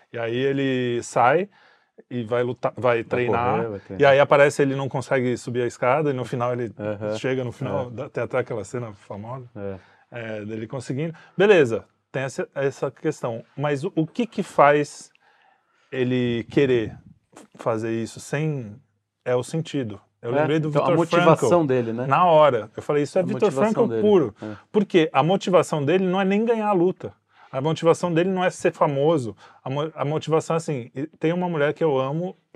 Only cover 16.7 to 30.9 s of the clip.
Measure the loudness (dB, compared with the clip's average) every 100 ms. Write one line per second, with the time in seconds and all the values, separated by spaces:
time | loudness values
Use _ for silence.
16.7 | 2 0 -8 -20 _ _ -20 -20 -8 -4
17.7 | -2 -2 -4 -6 -10 -8 -4 -4 -6 -10
18.7 | -16 _ _ _ _ -4 -2 -2 -6 -4
19.7 | -6 -6 -10 _ _ -4 -2 0 0 0
20.7 | 0 2 2 2 4 4 4 4 2 2
21.7 | 0 -2 -4 0 2 6 6 6 4 -4
22.7 | -10 -2 -2 0 0 -2 0 0 2 0
23.7 | 2 0 2 4 4 2 -4 -12 -14 _
24.7 | -2 2 2 2 2 2 2 2 2 4
25.7 | 0 2 2 2 0 0 0 0 0 0
26.7 | 2 2 -2 -12 -16 _ _ -10 -4 -2
27.7 | 0 2 2 2 0 0 0 -2 0 -2
28.7 | 0 0 2 2 0 -2 -10 -20 _ -8
29.7 | -6 -6 -4 -4 -4 -2 -2 0 -4 -4
30.7 | -8 -8